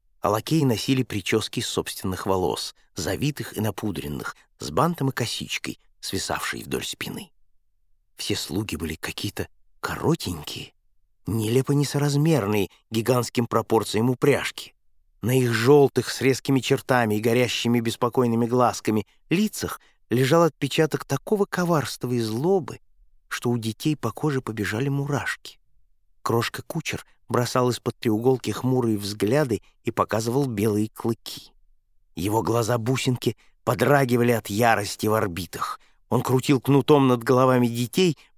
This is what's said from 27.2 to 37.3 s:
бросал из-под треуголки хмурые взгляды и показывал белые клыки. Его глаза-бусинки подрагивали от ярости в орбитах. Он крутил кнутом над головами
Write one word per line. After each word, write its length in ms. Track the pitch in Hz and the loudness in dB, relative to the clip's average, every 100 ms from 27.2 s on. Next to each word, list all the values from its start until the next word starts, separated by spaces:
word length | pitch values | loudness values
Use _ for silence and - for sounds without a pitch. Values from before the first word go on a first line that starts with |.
| - | -2
бросал 420 | 113 123 131 123 | 0 2 2 2
из-под 280 | 113 123 - | 0 -4 -2
треуголки 520 | 120 107 123 127 107 | 0 2 2 2 -2
хмурые 460 | 101 127 127 117 104 | -2 0 2 2 0
взгляды 640 | 101 104 104 143 139 98 - _ | -4 -2 0 2 2 -2 -6 _
и 80 | - | -6
показывал 560 | - 92 107 113 131 139 | -2 0 0 0 0 0
белые 420 | 101 110 104 107 | 0 0 0 -2
клыки. 600 | - 113 113 - - - _ _ _ _ _ _ - | -4 -4 -4 -8 -16 -18 _ _ _ _ _ _ -8
Его 260 | 95 110 | -2 -2
глаза-бусинки 960 | 107 117 110 120 113 131 127 123 123 - - _ | 0 0 0 -2 0 -2 0 0 -2 -4 -16 _
подрагивали 680 | - 117 123 143 131 120 120 | -2 2 4 4 4 2 2
от 160 | 113 - | 2 -2
ярости 600 | 101 117 104 101 - 107 | 2 4 4 0 -4 0
в 60 | |
орбитах. 640 | 107 104 85 85 - - - _ _ - | 2 0 -4 -10 -8 -8 -10 _ _ -4
Он 120 | 120 | -2
крутил 380 | 123 127 - 135 | 2 0 2 0
кнутом 480 | - 139 127 147 131 | 4 2 6 6 6
над 160 | 123 | 2
головами 440 | 117 | 2